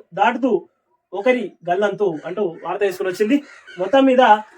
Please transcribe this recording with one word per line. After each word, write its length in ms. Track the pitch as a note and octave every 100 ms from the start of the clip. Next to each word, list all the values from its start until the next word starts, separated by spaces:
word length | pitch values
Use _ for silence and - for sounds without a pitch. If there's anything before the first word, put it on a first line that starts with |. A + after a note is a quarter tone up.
| -
దాటుతూ 540 | F3 G#3 A#3 B3 F#3+ - _ _ _ _
ఒకరి 400 | F#3+ B3+ B3 G3 - E3+
గల్లంతు 480 | F3+ G#3 G3 G3+ D3+
అంటూ 320 | D#3 F#3+ F#3+ D#3+
వార్త 160 | E3 G3
తీసుకుని 280 | G3+ F3+ F#3
వచ్చింది. 340 | F3+ G#3+ F#3+ - - - -
మొత్తం 260 | - C4+
మీద 160 | C4+ B3 A#3+ G#3+ -